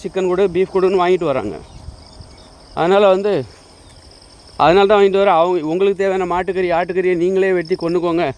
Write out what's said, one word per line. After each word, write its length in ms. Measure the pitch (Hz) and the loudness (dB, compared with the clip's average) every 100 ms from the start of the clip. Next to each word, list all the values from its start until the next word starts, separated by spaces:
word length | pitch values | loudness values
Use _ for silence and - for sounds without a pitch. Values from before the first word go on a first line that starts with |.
சிக்கன் 240 | 190 190 185 | -4 -4 -2
கொடு, 200 | 180 202 | 0 0
பீஃப் 260 | 170 185 | 0 -2
கொடுன்னு" 260 | 190 185 190 | 0 2 2
வாங்கிட்டு 220 | 175 180 | 2 0
வராங்க. 340 | 165 131 104 80 - - - - - - - - - - - | 0 -2 -4 -10 -14 -20 -20 -20 -20 -20 -20 -20 -20 -20 -14
அதனால 340 | 147 165 196 202 | -4 0 4 4
வந்து, 380 | 190 202 175 120 - - - - - - - - - - - | 2 0 -2 -4 -14 -20 -20 -20 -20 -20 -20 -20 -20 -18 0
அதனால 280 | 147 185 196 | 2 4 4
தான் 180 | 208 | 4
வாங்கிட்டு 140 | 196 190 | 4 2
வர, 160 | 196 | 2
அவங்க, 320 | 165 175 180 151 | 2 2 0 -2
உங்களுக்கு 380 | 175 196 185 | -2 -2 0
தேவையான 320 | 196 190 180 175 | -2 -2 -2 -4
மாட்டுக்கறி, 360 | 180 175 180 | -4 -4 -2
ஆட்டுக்கறியை 440 | 170 180 185 185 175 | -2 -2 -2 0 0
நீங்களே 380 | 180 190 190 | 0 0 0
வெட்டி 220 | 180 160 185 | 0 -2 -4
கொன்னுக்கோங்க 560 | 170 175 170 165 151 | -2 -2 -2 -2 -4